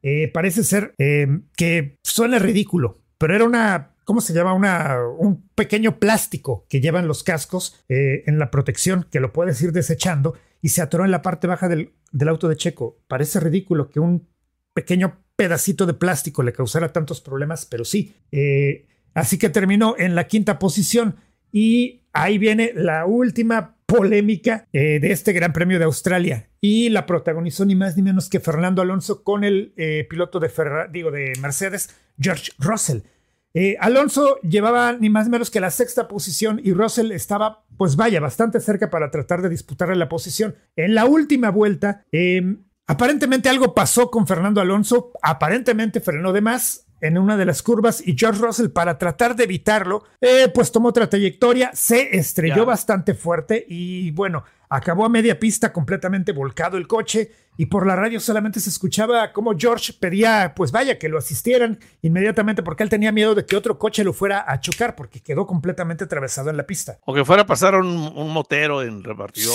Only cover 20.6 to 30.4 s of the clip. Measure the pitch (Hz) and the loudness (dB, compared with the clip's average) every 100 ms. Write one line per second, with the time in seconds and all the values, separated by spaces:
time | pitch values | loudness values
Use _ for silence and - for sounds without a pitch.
20.6 | 190 208 - 233 220 - _ _ _ 208 | 0 0 0 0 0 -2 _ _ _ 0
21.6 | 220 240 247 - _ 151 175 208 214 220 | 2 2 0 -6 _ -2 0 2 2 2
22.6 | 233 233 170 156 175 240 247 233 226 226 | 0 0 0 0 0 0 0 0 0 0
23.6 | 160 _ - 226 196 208 208 196 - 220 | -4 _ 0 2 4 4 2 0 0 -2
24.6 | - 139 151 151 165 196 - 175 170 160 | -4 -2 0 2 0 0 0 0 0 0
25.6 | 180 185 160 - - 180 175 120 - _ | 0 2 0 0 -2 0 -2 -4 -10 _
26.6 | 202 220 233 202 - 170 - 160 170 - | 0 2 2 0 0 -2 -2 -4 -4 -2
27.6 | 196 185 190 165 190 185 - 185 - 151 | 2 2 0 0 2 0 0 -4 -2 -2
28.6 | 180 185 185 190 - 202 - 208 202 196 | 0 0 0 -2 -4 -6 -4 -2 0 0
29.6 | 220 - 160 151 147 165 175 180 | -2 -8 -6 -4 -6 -6 -4 -2